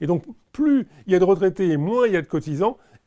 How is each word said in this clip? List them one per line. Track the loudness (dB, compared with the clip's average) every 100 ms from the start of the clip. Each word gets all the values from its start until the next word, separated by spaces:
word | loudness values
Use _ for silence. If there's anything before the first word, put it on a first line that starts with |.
Et | -4
donc, | -4 -6 -20 _
plus | -4 0 0 -2 -10 -2
il |
y | 2
a |
de |
retraités | 4 2 0 0 0
et | 0
moins | 0 0 0
il |
y | 0
a |
de | -2
cotisants, | -6 -6 -4 -2 -4 _ -20